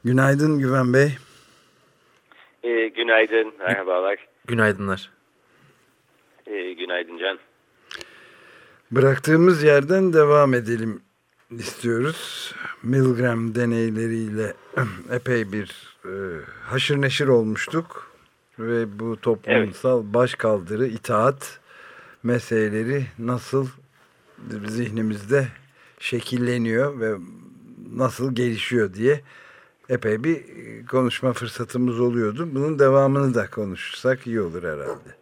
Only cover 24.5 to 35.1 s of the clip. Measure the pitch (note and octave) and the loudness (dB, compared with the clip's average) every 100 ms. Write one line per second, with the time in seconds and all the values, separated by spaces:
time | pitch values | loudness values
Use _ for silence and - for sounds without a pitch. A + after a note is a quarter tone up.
24.5 | G#2+ G#2 A2+ A#2 A2 A2 G#2 G2+ C#3 C3 | -10 -6 -6 -4 -4 -4 -4 0 0 0
25.5 | - _ _ - _ - B2 - B2 A#2+ | -8 _ _ -20 _ -6 -6 -4 -2 0
26.5 | B2 A2+ A2+ C#3+ C#3 A2 G2+ F2 F2 F#2 | 0 0 0 -2 -2 -4 -4 -8 -20 -20
27.5 | - G#2 - - A2+ B2+ - C3+ B2 B2 | -20 -20 -20 -12 -2 -2 0 -4 0 -2
28.5 | A2 - A#2+ G2+ F#2 A#2+ D3 - - - | -2 -2 0 0 0 0 0 -4 -20 -20
29.5 | - _ _ - B2 A2 A2 D3 E3 - | -20 _ _ -6 -2 -2 -2 -2 -4 -6
30.5 | A2+ A2+ A2 A#2+ C3 B2+ - C3 A#2+ A#2+ | -18 -18 -16 -4 0 0 0 -2 -2 -8
31.5 | - A#2 B2 B2 A#2 B2 A#2+ G#2+ A2+ E3+ | -8 -6 -2 -2 2 0 2 -2 -2 -6
32.5 | C3+ D3 D3 C3+ C#3 C#3 C#3 C#3 A#2 G2 | -2 -2 4 6 6 4 2 2 0 -2
33.5 | - G2+ F2 - - B2+ B2+ B2+ A2+ F2 | -6 -6 -8 -12 -4 -2 -2 -2 -2 -2
34.5 | E2+ E2+ D2 C#2+ C#2+ - | -4 -8 -6 -8 -10 -14